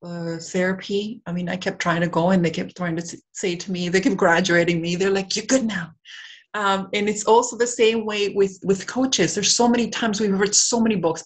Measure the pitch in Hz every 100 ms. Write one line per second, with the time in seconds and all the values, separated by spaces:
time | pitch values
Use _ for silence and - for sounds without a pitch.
0 | 175 170 165 165 165 190 185 185 - 202
1 | 208 247 - 175 175 180 196 190 180 165
2 | 170 165 175 190 170 160 185 - 175 165
3 | 170 - _ - 196 180 - 180 175 190
4 | 190 190 185 170 185 175 170 170 170 175
5 | 196 196 190 - 214 262 226 185 165 -
6 | - - - - _ 208 202 196 190 208
7 | 208 208 - 226 233 220 240 - 220 226
8 | 214 208 202 202 196 185 175 190 - 254
9 | 262 - 175 208 196 - 240 240 226 -
10 | 233 202 214 190 202 - - 233 220 202
11 | 165 160